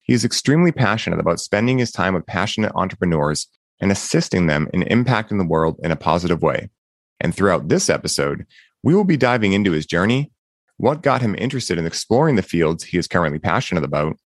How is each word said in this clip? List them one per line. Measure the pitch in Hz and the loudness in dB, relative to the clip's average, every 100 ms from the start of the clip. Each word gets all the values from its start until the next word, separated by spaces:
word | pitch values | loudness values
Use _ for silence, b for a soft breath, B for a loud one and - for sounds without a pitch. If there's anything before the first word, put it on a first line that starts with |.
He | - | 2
is | 123 | 0
extremely | 117 - - 151 175 | 2 -2 2 4 4
passionate | 160 107 110 - 82 | 2 0 0 -2 -2
about | 82 87 | 0 -2
spending | - 101 120 131 | 0 0 2 0
his | 117 | -2
time | - 92 | 0 0
with | 92 | 0
passionate | - 92 104 - 104 | -4 -4 -2 -2 -2
entrepreneurs | 92 92 - 90 80 73 76 - _ _ _ | -2 -4 -2 0 2 0 -2 -8 _ _ _
and | 95 | 0
assisting | 98 - 160 - 92 82 | 0 0 -2 0 0 2
them | 73 76 | 0 -2
in | 90 | -2
impacting | - 113 123 110 110 104 | 0 2 2 0 0 -2
the | |
world | 85 80 80 78 | 0 2 0 -2
in | 82 | -4
a | 76 | -2
positive | 80 85 85 82 | 0 0 0 0
way. | 78 62 - _ _ _ _ _ | 0 0 -6 _ _ _ _ _
And | 85 | -6
throughout | 85 98 80 80 | 0 2 2 0
this | 170 - | 0 0
episode, | 73 - - 71 69 - b b _ | -2 -2 -2 -2 -4 -12 b b _
we | 120 | 2
will | 185 | 2
be | 196 147 | 2 2
diving | 127 123 104 | 2 2 2
into | 98 101 | 2 2
his | 78 | 0
journey, | - 85 101 127 143 _ _ _ _ _ | 0 0 2 0 -2 _ _ _ _ _
what | 117 156 | -2 0
got | 139 123 | 0 0
him | 113 95 | 0 -2
interested | 123 135 - 85 | -4 -4 -4 -2
in | |
exploring | 82 - - 117 160 113 | -2 -6 0 2 4 2
the | |
fields | - 87 78 82 | 0 0 0 -2
he | - 87 | -4 -4
is | |
currently | - 90 80 76 | 0 0 0 -2
passionate | 82 98 - 85 | -2 -2 -2 -4
about | 71 71 76 - | -2 -2 -4 -6